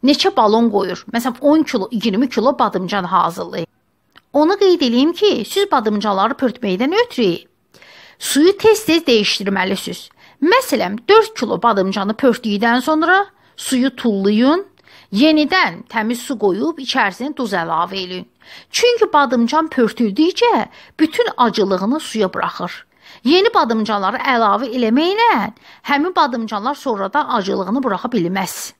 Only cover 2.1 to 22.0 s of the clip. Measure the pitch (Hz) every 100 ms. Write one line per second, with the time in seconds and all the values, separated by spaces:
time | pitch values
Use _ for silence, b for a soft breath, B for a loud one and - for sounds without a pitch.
2.1 | 190 269 - 226 285 240 185 180 202 180
3.1 | 185 170 170 170 185 165 _ _ _ _
4.1 | _ _ 285 311 392 392 349 269 233 294
5.1 | 339 415 359 208 - 302 294 220 214 208
6.1 | 190 208 269 254 - 208 185 262 381 494
7.1 | - 208 - - _ _ B B B B
8.1 | B - 277 330 392 440 427 - 330 320
9.1 | 226 208 - 196 196 185 196 - 180 -
10.1 | b b b 302 480 523 277 180 208 -
11.1 | 427 427 - 214 175 233 202 190 190 196
12.1 | 220 269 226 226 202 233 240 254 311 320
13.1 | 381 403 b b b - 262 262 262 240
14.1 | 202 196 214 254 339 392 _ b b b
15.1 | 196 302 311 302 370 294 170 - 233 214
16.1 | 240 - 247 202 180 285 320 262 262 208
17.1 | 180 262 302 233 190 165 165 180 190 185
18.1 | 185 175 _ B B B - 480 480 427
19.1 | 294 277 247 233 302 320 - 220 - 226
20.1 | 196 320 381 480 339 - B B - 311
21.1 | - 466 - 240 202 196 185 196 294